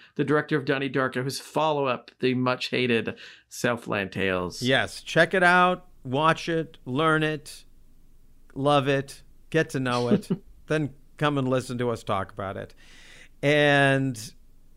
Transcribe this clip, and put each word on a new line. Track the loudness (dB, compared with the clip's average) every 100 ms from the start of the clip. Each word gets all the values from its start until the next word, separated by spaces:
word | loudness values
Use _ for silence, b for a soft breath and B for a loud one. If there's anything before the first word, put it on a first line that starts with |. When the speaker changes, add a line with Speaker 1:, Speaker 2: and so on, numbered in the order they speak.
| b -4
Speaker 1:
the |
director | 2 2 2 -2
of | 0
Donnie | -2 0
Darko, | -2 -2 -2 -4
his | -6
follow-up, | -6 -2 0 0 -2 -2 -8 _
the | -2
much-hated | 0 0 -2 -2 -2 2 0 0 -10 B B B
Southland | -4 -2 -2 -2 -4 -4
Tales. | -2 0 0 -4 -4
Speaker 2:
Yes, | 0 0 0 -8
check | -2 2 2
it | 4
out, | 4 6 4 2 -8 -18
watch | -4 2 2 2 -2
it, | -4 -4 -12 -6
learn | 0 2 2
it, | 0 -4 -10 -20 -20 -20 -20 -20 -20 -20 -20 -20 -14 -2
love | 2 2 2
it, | -2 -4 -14 -20 -20 -2
get | -2 0
to | -2
know | -2 0 2
it, | 0 0 -8 -8
Speaker 1:
<laughs> | -20 -4
Speaker 2:
then | -2 -2 -8 -20 -2
come | 0 0
and | 0
listen | 0 -2 -4
to | -4
us | -4
talk | -4 -4 -4
about | -8 -10 -10
it. | -14 -18 B B B B B -4
And | 0 4 4 4 4 2 0 -4 -12 -18 -20 -20 -20